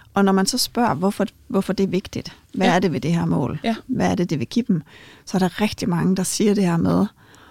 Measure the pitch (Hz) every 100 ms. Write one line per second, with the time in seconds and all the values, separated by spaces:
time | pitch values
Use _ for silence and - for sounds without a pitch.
0 | - 202 196 196 190 247 - 226 240 139
1 | 190 - 196 - - 196 233 240 190 175
2 | - - - - _ - 185 175 196 -
3 | 160 170 170 170 139 151 226 220 - 254
4 | 180 180 175 165 - 233 - 175 - -
5 | - - - 185 180 - 208 - 180 170
6 | 170 190 180 - 208 202 180 170 180 170
7 | 202 - - - -